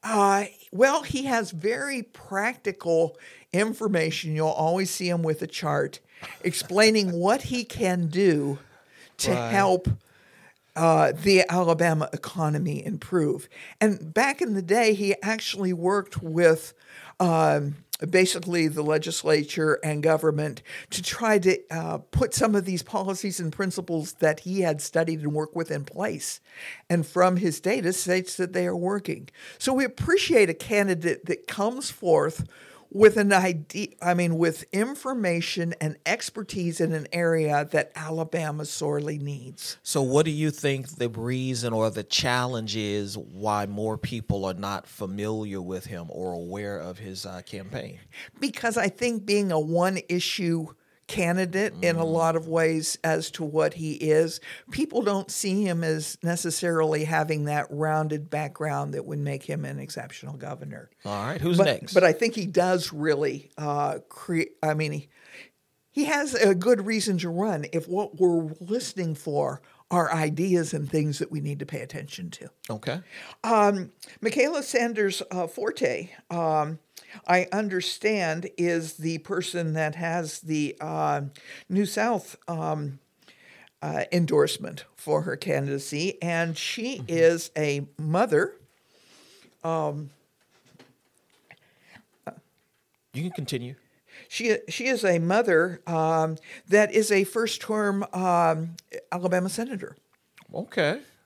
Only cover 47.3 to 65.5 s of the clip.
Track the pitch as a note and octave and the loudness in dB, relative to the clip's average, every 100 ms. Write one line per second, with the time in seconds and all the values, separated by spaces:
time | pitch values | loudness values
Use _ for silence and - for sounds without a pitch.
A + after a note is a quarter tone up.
47.3 | F2+ - G2+ F#2+ B2+ - - - - - | -14 -14 -14 -10 -10 -12 -16 -20 -20 -20
48.3 | _ C#4 - A#3 A3+ G3 - B3 A#3 G3 | _ -8 -2 -2 0 -2 0 -2 -2 0
49.3 | G3+ G3+ D#3+ D3+ E3 F3+ F#3+ - F3 - | 0 2 0 2 2 2 0 -2 -2 -2
50.3 | - F3 E3 D#3+ - _ _ - - F3 | -2 0 0 -2 -12 _ _ -10 -2 0
51.3 | F3+ F3+ F#3 G#3 - F3 E3 E3 E3 E3 | 2 0 0 -2 0 0 2 2 2 2
52.3 | D#3+ E3 E3 D#3+ D#3+ D#3 - E3 D#3+ D#3+ | 2 0 2 2 2 -2 -4 0 0 -2
53.3 | - D#3 D3+ D#3 D#3+ D#3 D#3 D#3 D3+ D#3+ | -6 -4 2 0 0 -8 -4 4 4 4
54.3 | E3 - - - - D#4 A#3 G#3 G3 G3 | 0 -14 -18 -12 -4 -2 0 2 0 -2
55.3 | - G3+ F#3+ G3+ E3+ D#3+ D#3 D3+ - E3 | -4 0 0 2 0 0 -2 -4 -6 -2
56.3 | E3+ E3+ D#3+ F3 E3 D#3 D#3 D#3 D#3+ D#3 | -2 -2 -2 0 2 2 0 0 0 0
57.3 | D#3 D3 D3 - C#3+ D#3 D#3 D#3 D3+ D3 | 0 0 -2 -4 -2 0 2 0 -4 -4
58.3 | D3 D3+ C#3+ D3+ C#3+ C#3+ C#3+ - D3 C#3+ | -6 -6 -6 -4 -4 -4 -6 -6 -6 -4
59.3 | C#3 - D3 C#3 C#3 C#3 - C3+ - C#3 | -6 -6 -8 -6 -10 -10 -12 -12 -14 -14
60.3 | C#3+ D3 C#3+ C#3+ - - _ G2 G2+ G#2+ | -12 -12 -12 -12 -16 -18 _ -8 -6 -4
61.3 | D#3+ D3+ F3 F#3+ A#2+ - - F3+ A3+ A#3 | -4 0 4 4 2 2 6 6 4 0
62.3 | A3+ F3+ - F3+ F#3 - D3+ D3+ C#3+ D3 | -2 -2 2 2 2 -2 -4 0 2 0
63.3 | C#3 - - D3+ C#3+ D3 - - - - | -4 -12 -10 -4 -2 -2 -4 -10 -18 -4
64.3 | E3+ - - D#3 D3+ D#3 D3 - _ - | -2 -2 -2 -2 0 -2 -4 -10 _ -20
65.3 | - - | -20 -20